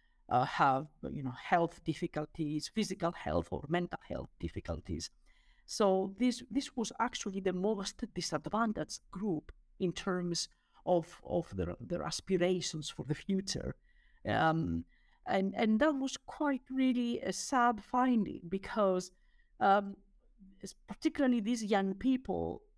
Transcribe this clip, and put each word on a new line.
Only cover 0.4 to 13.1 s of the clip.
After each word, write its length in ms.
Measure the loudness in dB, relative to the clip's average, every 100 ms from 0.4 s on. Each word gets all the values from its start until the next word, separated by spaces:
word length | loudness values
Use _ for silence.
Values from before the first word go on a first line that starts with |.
have, 420 | 2 4 4 4 -2 _ -8
you 120 | -6
know, 120 | -6 -8 0
health 320 | 2 2 -2
difficulties, 880 | -4 -4 -4 -4 -6 -4 -4 -4 -4
physical 380 | -2 -2 -2 -2
health 360 | -2 -2 -2 -2
or 140 | -4 -2
mental 320 | -2 -2 -8 -8
health 220 | -8 -8 -8
difficulties. 680 | -8 -6 -8 -8 -6 -6 -8 -14 _ _ _ _ -8
So 480 | 2 4 4 0 0
this, 240 | 0 0 -4
this 240 | -4 -4
was 160 | -4 -4 -2
actually 420 | -4 -4 -6 -4
the 120 | -2
most 500 | 0 0 -2 -4 -6 -8
disadvantaged 840 | -6 -2 -2 -2 0 0 -2 -6 -8 -14
group 420 | -6 -2 -2 -4 -14 _ -2
in 140 | -2
terms 560 | -2 -2 -2 -2 -2 -4 _ _ _ 2
of, 340 | 2 2 -6 -2
of 280 | -2 -2
their, 220 | -2 -4 -4
their 220 | -6 -4
aspirations 840 | -4 -6 0 2 2 2 -2 -6 -8
for 160 | -8
the 100 | -6